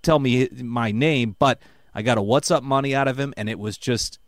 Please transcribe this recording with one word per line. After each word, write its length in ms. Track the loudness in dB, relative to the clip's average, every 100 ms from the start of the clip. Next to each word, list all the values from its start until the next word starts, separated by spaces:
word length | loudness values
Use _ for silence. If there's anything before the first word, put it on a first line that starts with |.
tell 180 | 2 4
me 300 | 4 2 2
my 420 | -2 -8 -4 -2
name, 460 | 2 2 2 0 0
but 220 | 0 0 -6 _ _ -6
I 60 |
got 160 | -2 0
a 40 |
"What's 300 | 2 0 2
up, 100 | -2
money?" 320 | 0 -2 0
out 140 | 0 0
of 100 | -2
him, 160 | -6 -6
and 100 | -8
it 100 | -6
was 200 | -8 -8
just, 420 | -4 -2 -4 -10